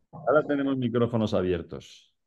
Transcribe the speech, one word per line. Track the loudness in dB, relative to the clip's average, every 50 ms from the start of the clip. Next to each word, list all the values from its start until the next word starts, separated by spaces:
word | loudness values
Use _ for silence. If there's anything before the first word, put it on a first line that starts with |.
| -14 _
Ahora | -18 -6 0 2 2 2 2
tenemos | 2 0 -2 0 0 0
micrófonos | 0 -2 0 0 0 0 2 2 0 0 0 0
abiertos. | 0 0 0 0 -2 -4 -8 -12 -14 -14 -16 -20 -20 _ _ _ _ _